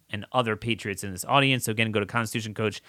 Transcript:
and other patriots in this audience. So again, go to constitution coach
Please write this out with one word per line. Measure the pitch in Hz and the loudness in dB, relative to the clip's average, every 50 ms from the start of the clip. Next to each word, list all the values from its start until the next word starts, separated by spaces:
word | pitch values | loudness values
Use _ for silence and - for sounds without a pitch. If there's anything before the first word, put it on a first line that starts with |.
| _ - | _ -10
and | - 104 98 - | -8 -8 -6 0
other | - 127 120 110 107 | 0 0 2 2 0
patriots | 107 - 120 110 - - 107 98 - 104 | -2 -2 -2 -4 -2 -4 -6 -6 -6 -6
in | 98 | -6
this | 92 87 - | -6 -6 -2
audience. | - 127 143 135 135 131 123 - | 2 4 4 6 4 4 2 0
So | 113 | 0
again, | 107 113 113 110 | 0 0 0 2
go | 104 104 | 2 0
to | 101 | 0
constitution | - - 117 113 104 - 117 107 110 104 | 0 0 0 0 0 -2 -4 -4 -4 -4
coach | - 110 104 98 - - | -2 -2 -2 -2 -4 -10